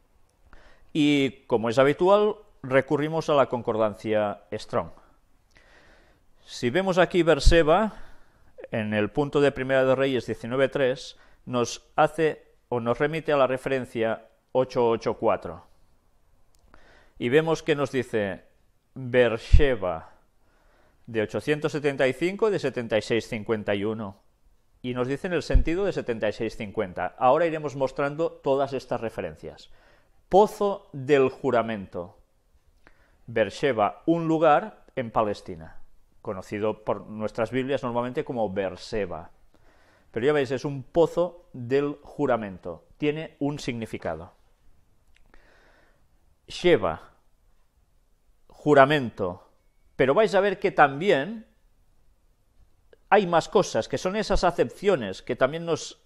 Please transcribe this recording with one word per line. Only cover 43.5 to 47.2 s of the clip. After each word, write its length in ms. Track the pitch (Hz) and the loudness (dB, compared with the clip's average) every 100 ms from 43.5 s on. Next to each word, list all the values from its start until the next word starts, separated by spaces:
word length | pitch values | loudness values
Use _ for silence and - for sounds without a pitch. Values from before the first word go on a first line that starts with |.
| 147 | -6
significado. 760 | - 117 110 107 92 80 82 _ _ _ - - _ _ _ _ _ - _ _ _ _ _ _ _ _ _ _ - | -6 -8 -8 -8 -8 -8 -12 _ _ _ -20 -20 _ _ _ _ _ -20 _ _ _ _ _ _ _ _ _ _ -18
Sheba, 640 | - 180 143 90 78 - _ | -2 2 4 2 -4 -12 _